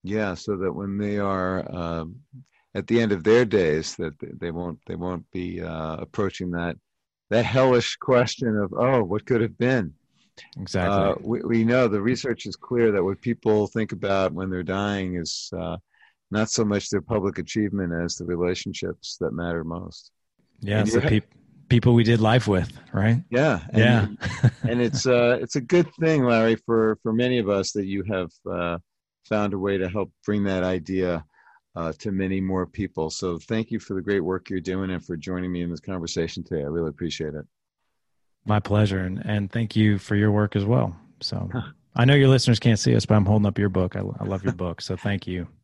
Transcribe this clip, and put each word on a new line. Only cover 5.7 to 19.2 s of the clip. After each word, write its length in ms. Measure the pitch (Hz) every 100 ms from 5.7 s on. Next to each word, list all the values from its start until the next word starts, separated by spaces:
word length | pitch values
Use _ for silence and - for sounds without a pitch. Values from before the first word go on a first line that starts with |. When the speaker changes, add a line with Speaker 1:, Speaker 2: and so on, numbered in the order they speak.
| 80 80 80
Speaker 1:
approaching 540 | 85 - 98 - 90
that, 240 | 87 85 - _ _ _ _ _
that 140 | 110
hellish 520 | 117 127 131 123 - -
question 600 | - 123 120 - 120 107
of, 160 | 98
"Oh, 300 | - 123 131
what 240 | 92 104 -
could 140 | 117
have 180 | 110 -
been?" 360 | 123 131 85 - _ _ _ - - -
Speaker 2:
Exactly. 360 | 95 - 90 101
Speaker 1:
Uh, 180 | 98 -
we, 180 | - 120
we 240 | - 113
know 240 | 113 123 120
the 120 | 101
research 460 | 107 127 135 113 104
is 80 |
clear 380 | - - 120 113
that 100 | 101
what 180 | 90 98
people 460 | 123 113 113 107 101
think 260 | 117 107
about 400 | 95 101 98 95
when 160 | 85 95
they're 140 | 90
dying 540 | 87 95 101 101 92 90
is, 340 | 80 - - 87
uh, 200 | 85 90 _ _ _ _ _
not 200 | 107 110
so 140 | -
much 240 | 107 101 -
their 120 | 101
public 380 | - 110 95 92
achievement 540 | - 110 104 98 90
as 240 | 85 85 -
the 80 |
relationships 920 | 85 85 90 90 - - 92 87 -
that 140 | -